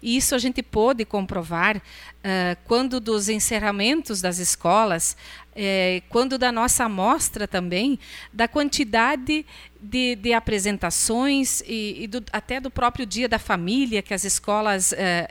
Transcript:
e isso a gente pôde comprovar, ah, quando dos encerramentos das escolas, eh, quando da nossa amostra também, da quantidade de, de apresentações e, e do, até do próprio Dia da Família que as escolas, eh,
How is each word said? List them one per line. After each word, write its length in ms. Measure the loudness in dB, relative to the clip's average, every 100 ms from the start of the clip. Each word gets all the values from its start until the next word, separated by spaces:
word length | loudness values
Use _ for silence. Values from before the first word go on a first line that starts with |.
e 140 | -2 0
isso 180 | 2
a 40 | 2
gente 240 | 0 -2
pôde 420 | -2 2 2 2
comprovar, 720 | -2 -4 -4 -6 -4 0 2 0 -6 -18 -20 -10
ah, 320 | -4 0 0 -2
quando 360 | 0 2 2 -2
dos 280 | -2 0 0
encerramentos 960 | 0 0 0 -2 0 2 2 0 -2
das 160 | -2 -2
escolas, 760 | -2 0 4 4 4 2 -2 -4 -12 -20 -16
eh, 480 | -6 0 2 2 0 0
quando 300 | 0 2 2
da 120 | 0
nossa 340 | 2 2 2
amostra 600 | 0 2 2 2 0 -4 -4
também, 520 | -2 -2 0 0 -2 -6 -18 -10
da 160 | -2 0
quantidade 960 | 0 0 0 0 2 2 2 0 -2 -4 -14 -20 -18
de, 360 | -6 -2 0 0
de 160 | 0
apresentações 1300 | 0 2 -2 0 -2 -2 0 0 2 2 2 2 -2 -4
e, 300 | -6 -6 -8
e 20 | -8
do, 180 | -8 -6
até 280 | -6 -4 -6
do 100 | -6
próprio 360 | 0 0 0 -4
Dia 220 | -2 0
da 100 | 0
Família 640 | 0 -2 0 0 2 0
que 120 | -2
as 100 | -4
escolas, 680 | -2 -2 0 0 2 2 0
eh, 360 | 0 0 0 -2